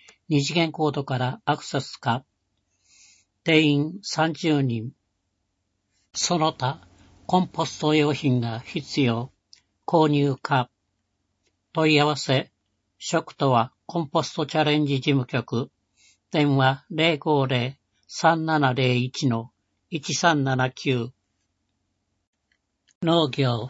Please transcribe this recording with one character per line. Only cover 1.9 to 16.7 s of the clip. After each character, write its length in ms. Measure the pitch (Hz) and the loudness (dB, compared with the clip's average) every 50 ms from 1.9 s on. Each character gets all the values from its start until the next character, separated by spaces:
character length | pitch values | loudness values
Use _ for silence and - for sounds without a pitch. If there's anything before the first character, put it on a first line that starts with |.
| - | -12
か。 300 | - - 135 117 135 - _ _ _ _ _ _ _ _ _ _ _ _ _ _ - - - - _ _ _ _ _ _ | -6 -4 -2 -2 -2 -4 _ _ _ _ _ _ _ _ _ _ _ _ _ _ -20 -20 -20 -20 _ _ _ _ _ _
定 180 | 165 160 156 | 4 4 4
員 380 | 160 147 143 143 147 156 180 202 | 6 4 4 2 0 -2 -6 -10
三 320 | - - - - 156 165 156 | -12 -8 -2 -2 -2 -2 -2
十 280 | - - 165 151 143 | -2 -2 0 0 2
人。 300 | 139 127 117 113 110 127 - _ _ _ _ _ _ _ _ _ _ _ _ _ _ _ _ _ _ _ _ _ _ _ - | 0 0 -2 -4 -6 -10 -12 _ _ _ _ _ _ _ _ _ _ _ _ _ _ _ _ _ _ _ _ _ _ _ -8
そ 240 | - - - 175 170 | -8 -4 -2 0 0
の 140 | 156 156 | 0 -2
他、 340 | 151 - 131 127 151 - - - _ _ - _ _ _ _ - | -2 -2 -4 -6 -6 -8 -12 -20 _ _ -20 _ _ _ _ 0
コ 120 | 180 185 | 0 0
ン 60 | 180 - | 0 0
ポ 180 | - - 165 | -2 -4 -6
ス 140 | 156 - - | -6 -4 -2
ト 160 | 156 151 151 | 0 2 2
用 160 | 156 147 151 | 4 2 2
品 300 | 147 135 - 139 127 123 | 0 0 0 0 0 0
が 180 | 117 117 113 113 | 0 -4 -6 -8
必 420 | - - - 165 135 - - - | -12 -10 -10 -10 -10 -6 -2 0
要。 300 | 139 120 113 117 123 - - _ _ _ _ _ _ _ _ _ _ | 0 0 0 -2 -4 -8 -12 _ _ _ _ _ _ _ _ _ _
購 240 | - - 165 156 151 | 0 2 4 4 4
入 260 | 147 143 143 143 131 | 4 2 2 0 0
か。 340 | - - - 151 131 123 - _ _ _ _ _ _ _ _ _ _ _ _ _ _ _ _ _ _ _ _ | -4 -4 -2 -2 -2 -2 -4 _ _ _ _ _ _ _ _ _ _ _ _ _ _ _ _ _ _ _ _
問 220 | - 165 160 156 156 | -4 0 2 4 4
い 40 | 147 | 4
合 100 | 147 151 | 4 2
わ 100 | 147 135 | 0 -2
せ。 340 | - - 135 135 175 - _ _ _ _ _ _ _ _ _ _ | -2 0 0 0 -2 -4 _ _ _ _ _ _ _ _ _ _
食 360 | - - - 165 160 - - | -6 -4 -2 -2 -4 -4 -6
と 180 | - 147 139 | -2 0 2
は 200 | 127 117 113 127 - _ _ | 2 2 2 0 -6 _ _
コ 160 | - - 175 | -8 -6 -6
ン 80 | 160 135 | -4 -2
ポ 120 | - 165 | -2 -2
ス 120 | 143 - - | -2 -2 -4
ト 120 | - 156 | -6 -6
チ 120 | 139 - 160 | -2 0 0
ャ 80 | 156 | 2
レ 120 | 151 147 151 | 2 2 2
ン 80 | 151 | 2
ジ 100 | 139 143 | 0 0
事 160 | 135 131 151 | -2 0 0
務 140 | 139 139 123 | 0 0 0
局。 460 | - - 127 113 - - 113 139 - _ _ _ _ _ _ _ _ _ _ _ _ | -2 -4 -4 -4 -4 -4 -4 -4 -6 _ _ _ _ _ _ _ _ _ _ _ _
電 260 | - 165 147 147 139 139 | 0 0 2 4 4 4
話 260 | 131 131 | 4 2